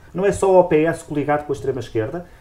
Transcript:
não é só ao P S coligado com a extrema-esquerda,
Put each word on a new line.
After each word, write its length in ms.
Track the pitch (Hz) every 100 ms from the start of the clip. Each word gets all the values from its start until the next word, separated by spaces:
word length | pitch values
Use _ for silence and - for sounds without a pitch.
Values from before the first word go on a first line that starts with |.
| -
não 120 | 165
é 80 | 196
só 220 | 175 196 185
ao 80 | 175
P 160 | 156
S 200 | 160 160
coligado 400 | - 147 139 147
com 80 | -
a 20 |
extrema-esquerda, 720 | 135 139 127 110 113 110 165 175 -